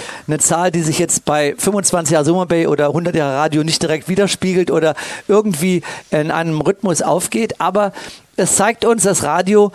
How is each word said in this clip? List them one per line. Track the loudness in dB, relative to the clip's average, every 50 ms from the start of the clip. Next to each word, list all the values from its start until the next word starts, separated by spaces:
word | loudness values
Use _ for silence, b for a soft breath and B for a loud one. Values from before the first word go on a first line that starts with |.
| B B B B B
eine | -6 -4 -2
Zahl, | 0 0 0 0 0 0
die | 0 0 -2
sich | 0 0 0
jetzt | 0 0 -2 -2 -2
bei | 0 0 2 0 0 -2 -2
fünfundzwanzig | -2 -2 -2 0 0 0 0 0 0 2 2
Jahre | 2 4
Summer | 2 2 0 0
Bay | 0 0 0 2
oder | 0 0 0 0 0 0
hundert | 0 -2 -2 -2
Jahre | -2 -2 0 0
Radio | 0 0 0 0 0 0
nicht | 0 -2 -2 -2
direkt | -2 -2 -4 -2 -4
widerspiegelt | 0 0 0 0 0 -2 -2 0 2 2 2 2
oder | 2 2 2 0 0 B B B B B B 2
irgendwie | 2 2 2 2 -2 0 0 0 0 0 B B B B B -2
in | -2 -2 0 0
einem | -2 -2 -2 -2 -2 0
Rhythmus | 0 0 -2 0 0 -2 -2 0 0
aufgeht. | 0 0 -2 -2 -4 -2 -2 -2 -2 -4 -4
Aber | -4 -2 0 0 0 0 B B B B B B B B -4
es | -2 0 0 2
zeigt | 2 2 2 2 0 2
uns, | 2 2 4 2
dass | 2 2 0 0
Radio | 0 0 0 0 4 4 4 4 4 B